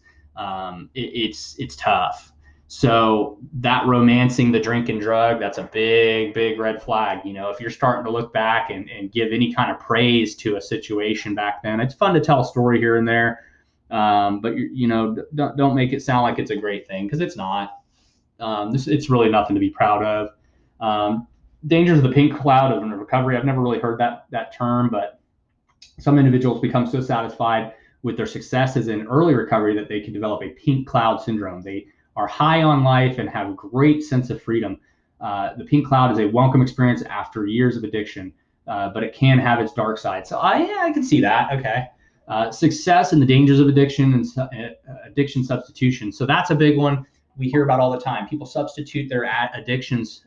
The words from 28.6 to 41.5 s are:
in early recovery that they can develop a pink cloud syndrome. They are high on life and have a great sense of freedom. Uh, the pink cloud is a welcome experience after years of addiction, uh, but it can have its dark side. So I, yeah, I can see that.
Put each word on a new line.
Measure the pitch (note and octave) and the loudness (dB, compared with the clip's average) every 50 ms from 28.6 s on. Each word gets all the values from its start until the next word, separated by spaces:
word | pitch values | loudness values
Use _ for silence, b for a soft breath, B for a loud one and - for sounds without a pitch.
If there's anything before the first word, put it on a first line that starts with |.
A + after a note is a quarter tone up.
| C3 C3 - B2+ A2 A2+ | 0 0 0 -2 -2 -2
in | A2 G#2 G#2+ - | -4 -6 -4 0
early | B2 D3 E3+ F3 C#3+ | 2 2 4 4 4
recovery | A#2 G#2+ - - A2 G#2+ G#2 G#2+ | 2 0 0 0 0 2 2 0
that | G#2 G#2 - | -2 -4 -6
they | G#2+ G#2 | -8 -8
can | G2+ - G#2 | -8 -8 -10
develop | G#2 G#2+ G#2+ G#2 - G2 | -6 -6 -6 -6 -6 -8
a | F#2 | -12
pink | - - - D3 C#3 C3+ C3 - | -14 -6 -2 0 0 0 0 0
cloud | - C3 A#2 A2+ A2 G#2+ | 0 0 2 2 0 -2
syndrome. | - - A2 G#2+ G2+ F#2 F2+ F2+ | -2 -6 -6 -4 -6 -6 -10 -12
They | F#2 G2 G2 G2+ G2+ b b b b b b | -12 -10 -10 -10 -12 b b b b b b
are | - G#2 G#2 | -6 -6 -4
high | - - D3+ D#3 D#3+ E3 D#3+ | 0 0 2 2 4 4 4
on | D#3 D3 C#3 C3 | 4 4 4 4
life | C3 C3 B2+ B2+ B2 B2+ - | 4 4 4 4 2 0 -2
and | A2 G2+ | -6 -6
have | - A2+ G2+ G2 | -6 -6 -6 -8
a | G2 | -8
great | - - - A#2 B2+ C#3 D3+ D3+ D3+ D3+ | -12 -12 -6 0 2 4 4 4 2 0
sense | - C#3 B2+ B2 - | -2 -2 -2 -2 -2
of | G#2 - | -6 -8
freedom. | - - A2+ A#2 A2 G2+ G2 - _ _ _ _ _ _ _ - | -6 -4 -2 -2 -2 -4 -8 -10 _ _ _ _ _ _ _ -12
Uh, | A#2 G#2+ G2+ G2+ G2 G2 G2+ A#2 | -10 -8 -6 -6 -6 -6 -8 -10
the | C#3 | -6
pink | - D3+ D3 C3+ C3 | 0 2 2 2 4
cloud | C#3 C3 B2+ B2 | 2 4 4 4
is | G#2+ A2 | 2 2
a | G#2+ G2+ | 0 2
welcome | G#2+ A#2+ C3 C3 C3+ C3+ | 2 4 4 4 6 4
experience | B2 C3 - - B2+ B2 A#2+ - - | 2 2 2 2 2 2 2 0 -4
after | - - G#2 G2 - - A2 G#2 | -8 -8 -10 -10 -10 -8 -6 -6
years | G2+ G#2+ A#2+ B2+ B2 A2+ A#2+ | -2 0 2 2 2 0 -2
of | A2 | -6
addiction, | G#2 G#2+ G#2+ G#2 - - G#2 F#2+ F#2 - _ _ _ _ _ _ - | -6 -6 -6 -6 -6 -10 -14 -14 -14 -16 _ _ _ _ _ _ -8
uh, | G2 G2+ G2+ G2 | -6 -6 -6 -6
but | G2 A2 A2+ | -6 -6 -6
it | A2+ - | -6 -4
can | - C#3 C3+ C3 B2+ | 2 4 4 4 4
have | - B2 A#2+ A#2 | 4 2 0 0
its | A2+ A2 - | 0 -4 -2
dark | - G#2+ A2 A2 - | -4 -4 -4 -4 -6
side. | - G#2 F#2+ F#2 F2 | -6 -6 -8 -8 -10
So | - - - | -8 -8 -2
I, | - F#3 A#3 C#4+ E4+ | 0 0 2 2 0
yeah, | F#4+ G#4 G4+ | -2 -2 -2
I | F4+ E4+ | -2 -2
can | D4+ D4 B3+ | -2 -2 -2
see | - - C3 | 0 2 2
that. | G2+ G2+ A2 A#2 - - | 4 4 2 2 0 0